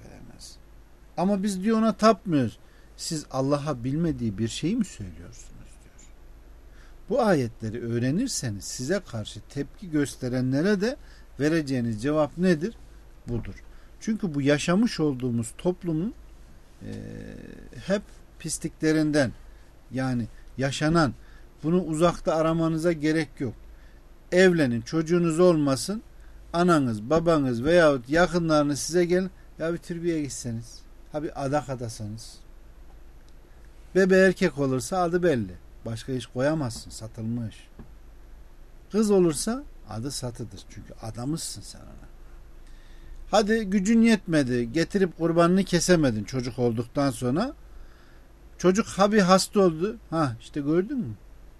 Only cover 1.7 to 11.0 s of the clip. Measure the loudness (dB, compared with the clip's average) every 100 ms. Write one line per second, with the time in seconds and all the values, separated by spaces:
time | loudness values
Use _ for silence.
1.7 | 2 2 4 4 4 2 0 0 -4 -20
2.7 | -20 -20 -14 -8 -8 -6 -2 0 0 -2
3.7 | -4 -4 -2 -2 0 -4 -2 -4 -2 -2
4.7 | -2 -4 -6 -14 -14 -18 -18 -20 -20 -20
5.7 | -20 -20 -20 -20 -20 -20 -20 -20 -20 -20
6.7 | -20 -20 -18 -4 0 4 4 0 -4 -8
7.7 | -6 -4 -2 0 0 -2 -4 -6 -8 -10
8.7 | -8 -4 -4 -4 -10 -10 -14 -12 -8 -8
9.7 | -10 -4 -2 -2 -4 -4 -2 0 2 2
10.7 | 0 -2 -4